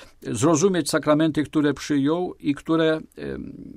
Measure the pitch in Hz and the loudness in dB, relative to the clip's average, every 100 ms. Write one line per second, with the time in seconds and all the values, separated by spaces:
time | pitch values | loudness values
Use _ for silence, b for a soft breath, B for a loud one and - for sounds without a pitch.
0 | B B 135 123 139 156 196 180 139 156 | B B -8 0 2 4 4 2 0 0
1 | 151 151 160 151 143 156 147 139 - 147 | 2 2 2 0 -2 0 0 0 -2 0
2 | 139 170 180 - 156 143 - 165 160 160 | 2 0 -2 -6 -4 -4 0 2 2 0
3 | - - 143 135 - - - | -6 -12 -10 -10 -12 -14 -18